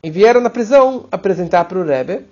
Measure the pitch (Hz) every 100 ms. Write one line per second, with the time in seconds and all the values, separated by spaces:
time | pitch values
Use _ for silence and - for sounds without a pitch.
0 | 165 160 214 240 240 233 220 277 262 262
1 | - 185 202 175 170 175 175 185 165 135
2 | 127 208 -